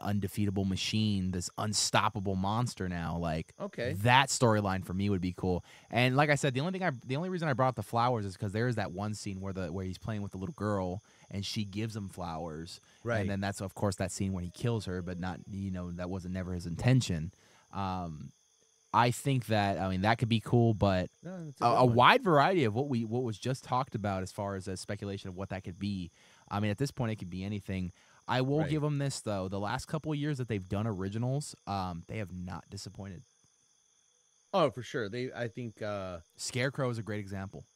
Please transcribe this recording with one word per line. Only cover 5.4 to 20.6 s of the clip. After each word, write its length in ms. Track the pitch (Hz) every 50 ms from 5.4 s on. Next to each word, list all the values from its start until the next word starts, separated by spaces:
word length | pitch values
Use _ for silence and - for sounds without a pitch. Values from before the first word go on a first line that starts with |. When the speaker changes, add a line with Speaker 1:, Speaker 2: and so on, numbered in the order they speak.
| - 92 90 85 - - - - - -
Speaker 1:
And 240 | - 117 123 127 127
like 160 | 139 151 147
I 40 | 147
said, 200 | 135 - 143 123
the 60 | 131
only 100 | 143 180
thing 100 | 190 185 185
I, 60 | 175 135 117 -
the 100 | 120 131
only 140 | 143 175 185
reason 180 | 185 175 165 156
I 60 | 131
brought 160 | 110 131 131
up 60 | 127
the 80 | - -
flowers 420 | - - 117 117 127 127 110 101
is 100 | 98 90
'cause 180 | - 110 101 92
there 140 | 107 120 127
is 80 | 117 110
that 140 | 98 87
one 220 | 82 92 104 107 104
scene 260 | - - 104 95 95
where 140 | 95 98 92
the, 180 | 95 92 80
where 140 | 82 95 95
he's 140 | 92 90 -
playing 240 | - - 110 104 101
with 80 | 98
the 80 | - 95
little 160 | 95 90 -
girl 480 | - 98 107 104 98 92 90 90 104 - _ - - - _
and 160 | - 101 98
she 180 | - - 113 107
gives 320 | 101 92 104 110 113 104
him 140 | 113 101 92
flowers. 720 | 82 95 87 85 82 80 85 85 76 78 82 85 - - - _ _ _ -
Speaker 2:
Right. 160 | 113 117 110
Speaker 1:
And 100 | 98 101
then 100 | 101 95
that's, 220 | 101 98 98 -
of 140 | 101 95 -
course, 220 | - - 101 92 -
that 140 | 98 90
scene 220 | - - 101 95 95
when 100 | 90 87
he 60 | 87
kills 360 | - - - 120 117 110 92
her, 180 | 95 90 92 87
but 160 | 90 92 87
not, 220 | 90 92 87 - - -
you 220 | 104 98 98 98
know, 220 | 92 90 87 90
that 180 | 87 87 90 87
wasn't 240 | 95 95 87 87 92
never 200 | 92 90 90 92
his 120 | 87 85
intention. 680 | 87 82 - - 120 131 131 - - 90 78 80 92 - _ _ _ - - _ _
Um, 600 | - 98 98 95 92 92 90 82 80 76 110 139 - _ _ _ _ _ _ _ _ _ _ _
I 200 | - 107 120 123
think 340 | 120 - - 139 135 127 113
that, 320 | - 110 104 101 101 98 80
I 120 | 95 95
mean, 120 | 92 92
that 160 | 95 107 117 -
could 120 | - 110
be 100 | 117 110
cool, 340 | - - - 120